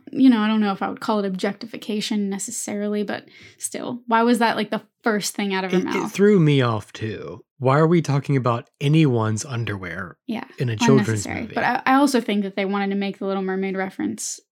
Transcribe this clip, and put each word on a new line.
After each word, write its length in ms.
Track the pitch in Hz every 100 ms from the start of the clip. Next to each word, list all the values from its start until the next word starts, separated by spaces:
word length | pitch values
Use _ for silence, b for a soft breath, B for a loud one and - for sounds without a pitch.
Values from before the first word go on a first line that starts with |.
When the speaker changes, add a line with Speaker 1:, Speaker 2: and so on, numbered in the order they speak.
| -
Speaker 1:
you 180 | - 262
know, 120 | 226
I 60 | 214
don't 120 | 220
know 120 | 208
if 100 | 190
I 60 | 196
would 120 | -
call 200 | - 214
it 40 | 202
objectification 1040 | 190 202 196 226 - - 214 - 214 202
necessarily, 760 | 196 - - - 208 208 208
but 240 | 202 208 - B B -
still, 440 | - - - 247 -
why 160 | 226
was 160 | 233 240
that, 160 | 226 -
like, 140 | 214
the 120 | 220 - _
first 320 | 240 208 -
thing 200 | - 202
out 100 | 190
of 80 | 185
her 60 | 185
Speaker 2:
It, 40 |
it 20 | 185
Speaker 1:
mouth? 260 | 196 214
Speaker 2:
threw 260 | - 202 202
me 200 | 151 139
off, 320 | 120 110 -
too. 520 | - 110 101 - - _ -
Why 200 | 127 143
are 80 | 160
we 160 | 175
talking 340 | 156 139 - 139
about 340 | 123 117 - _
anyone's 640 | 143 156 151 120 107 107
underwear 720 | - 117 107 101 92 82 95 - -
Speaker 1:
Yeah, 180 | 220 - -
Speaker 2:
in 100 | 127
a 80 | 110
children's 320 | 233 135 107 107 -
Speaker 1:
unnecessary. 140 | -
Speaker 2:
movie? 120 | -
Speaker 1:
But 100 | -
I, 180 | 226 247 -
I 80 |
also 260 | 262 285 254
think 220 | 233 202
that 120 | 196 196
they 80 | 196
wanted 240 | 202 196
to 40 | 196
make 220 | 196 190
the 80 | 196
Little 160 | 196
Mermaid 340 | 190 190 190 190
reference, 640 | 190 - - 220 - - _